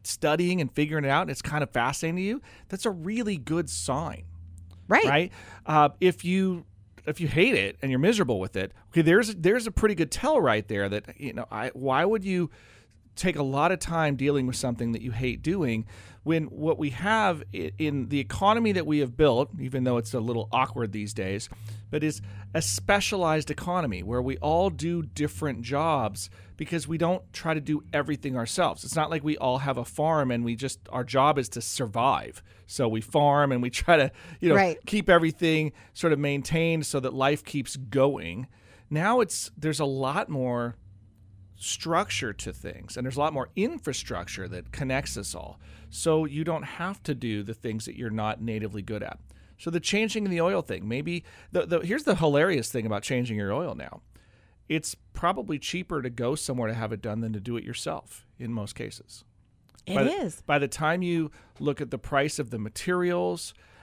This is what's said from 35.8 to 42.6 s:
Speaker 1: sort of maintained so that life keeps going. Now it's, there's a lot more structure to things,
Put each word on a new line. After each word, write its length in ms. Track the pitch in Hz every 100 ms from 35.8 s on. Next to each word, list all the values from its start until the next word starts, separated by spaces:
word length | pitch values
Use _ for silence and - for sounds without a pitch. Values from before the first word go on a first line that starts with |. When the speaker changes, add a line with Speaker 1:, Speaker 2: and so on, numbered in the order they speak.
| -
Speaker 1:
sort 200 | - 170
of 60 | 143
maintained 680 | 143 143 - 165 165 160 143
so 140 | 147
that 120 | 127
life 300 | 131 135 147
keeps 320 | - 143 127 135
going. 720 | 127 131 139 135 85 87 127 - - - -
Now 300 | 147 190 247
it's, 320 | 220 - - -
there's 220 | 151 147
a 60 | 143
lot 440 | 135 131 151 -
more 460 | 147 127 120 120 113 - - - - - - - -
structure 720 | - - 160 165 208 - 123
to 200 | 98 -
things, 420 | -